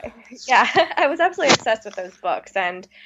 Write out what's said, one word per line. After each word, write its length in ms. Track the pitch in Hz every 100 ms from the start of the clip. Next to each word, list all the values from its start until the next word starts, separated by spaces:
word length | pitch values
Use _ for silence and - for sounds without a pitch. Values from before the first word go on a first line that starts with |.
| - -
<laughs> 320 | - 247 -
yeah, 180 | 233 240 - -
<laughs> 40 | -
I 100 | 285
was 120 | 330
absolutely 340 | 349 311 277
obsessed 300 | 254 240 220
with 120 | 208 196
those 200 | 185 -
books, 400 | 180 175 - 196
and, 320 | 180 180 - -